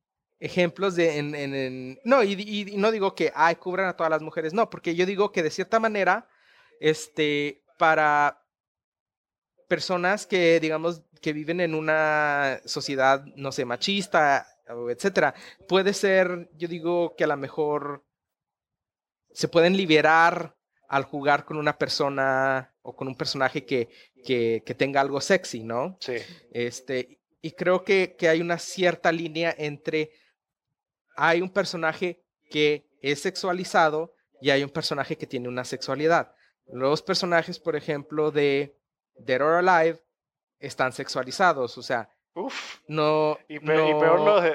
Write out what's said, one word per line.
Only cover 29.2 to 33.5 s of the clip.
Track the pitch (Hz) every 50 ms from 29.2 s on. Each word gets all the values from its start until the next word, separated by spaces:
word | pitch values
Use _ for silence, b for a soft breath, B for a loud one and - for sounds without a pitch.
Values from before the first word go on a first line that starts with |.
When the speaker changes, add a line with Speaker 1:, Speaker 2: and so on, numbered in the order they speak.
| 165 160 156 160 170 165 160 -
Speaker 1:
entre | 156 151 147 143 - - 156 156 156 156 b b b b b b _ _ _ _ _ _ _ _ _ _ _ _ _ _ _
hay | - 147 160 165 175
un | 185 190
personaje | 185 202 190 - - 175 165 156 156 - 196 175 170 - _ _ _ _ _ _
que | - 151 151 147 151 147 - _ _ _
es | - 135 147 143
sexualizado | - 190 185 - - 190